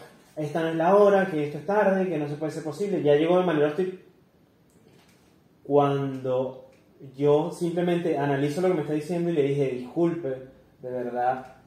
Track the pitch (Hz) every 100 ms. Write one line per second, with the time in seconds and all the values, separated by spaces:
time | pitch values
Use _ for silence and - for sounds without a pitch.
0 | - - _ - 151 165 165 165 165 202
1 | 202 196 185 156 143 147 143 208 196 190
2 | 180 156 147 143 156 147 151 143 202 175
3 | 143 147 165 180 175 156 147 170 185 -
4 | - _ _ _ _ _ _ _ _ _
5 | _ _ _ _ _ _ - 143 143 139
6 | 139 131 127 127 131 - - - _ _
7 | 139 131 147 147 170 - 170 165 175 170
8 | 165 139 143 139 143 160 185 170 143 151
9 | 151 175 170 160 139 143 135 123 123 -
10 | 170 - 135 131 131 - _ _ 127 123
11 | 120 123 123 131 - -